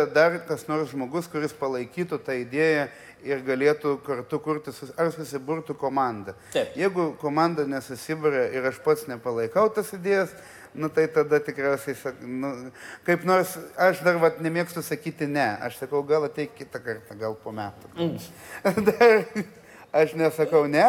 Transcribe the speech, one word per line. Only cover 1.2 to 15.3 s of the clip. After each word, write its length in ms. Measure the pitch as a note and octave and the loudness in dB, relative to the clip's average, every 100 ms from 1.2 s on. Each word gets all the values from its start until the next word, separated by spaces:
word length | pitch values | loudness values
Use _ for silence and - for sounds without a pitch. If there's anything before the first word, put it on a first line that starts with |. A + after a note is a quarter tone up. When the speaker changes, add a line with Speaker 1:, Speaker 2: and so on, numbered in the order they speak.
| E3+ | -4
Speaker 1:
kuris 240 | D#3 D3 | -4 -4
palaikytų 640 | - C3+ C3 A#2+ - F3 D3 | -4 -4 -4 -6 -6 -4 -4
tą 160 | - | -4
idėją 520 | B2+ A#2+ C#3 D#3+ D3+ C#3 - - - | -6 -4 2 2 2 0 -8 -20 -14
ir 240 | C3 C#3 | -4 -4
galėtų 540 | B2+ C3 C#3+ D3+ D3 C#3 | -2 2 2 2 0 -4
kartu 400 | - B2+ B2 D3+ | -4 -6 -4 -6
kurti, 320 | D3+ D3+ D3+ | -4 -4 -6
sus-, 200 | A#2+ C3+ | -14 -14
ar 160 | - E3 | -2 -2
susiburtų 640 | D#3+ C#3+ C3+ C3 D#3+ D#3 C#3 | -2 -8 -8 -4 -6 -6 -6
komanda. 560 | C#3 C3+ B2+ G#2+ G2 - - | -2 0 0 -2 -10 -14 -4
Speaker 2:
Taip. 260 | - A2 | -2 -2
Speaker 1:
Jeigu 380 | C3 F#3+ F3+ E3 C3+ | -2 -2 0 -2 -2
komanda 500 | D3 D3 E3+ E3 C#3 | -4 0 0 0 -2
nesusiburia 800 | C3+ B2 B2 - D#3+ D3+ C#3 A#2 | -4 -6 -12 -8 -2 0 2 0
ir 160 | C3 | 0
aš 140 | C3 A#2+ | -2 -2
pats 240 | - D3+ D3+ | 0 0 -2
nepalaikau 600 | A#2+ B2+ A#2 A2+ F3+ G#3+ | -8 -4 -2 0 2 2
tas 240 | G#3+ G3+ | 2 -6
idėjas, 400 | G3 F3+ G3 F3+ - - - - | -6 0 2 0 -6 -20 -20 -18
nu, 200 | - D#3 | -6 -2
tai 160 | D#3 D#3+ | 2 2
tada 300 | D#3+ D3 D3 | 2 4 2
tikriausiai 560 | D3 C3+ C#3 C#3 C#3+ | 2 -2 0 0 -2
sak-, 280 | B2+ C#3 B2+ | -8 -8 -10
nu, 260 | B2 B2+ C#3 B2 B2+ - - - | -10 -6 -6 -8 -12 -16 -18 -10
kaip 240 | - F3 F3 | 0 0 4
nors, 260 | F#3 F3 - - | 4 2 -4 -12
aš 260 | - F3+ F3 | 2 2 4
dar 140 | E3 E3+ | 2 4
vat 220 | E3 D#3+ | 4 2
nemėgstu 420 | D#3+ E3 F3 F3 | -2 -2 -2 -4
sakyti 460 | D3+ D3+ E3 - | -6 -6 -6 -6
ne. 180 | D3 | -4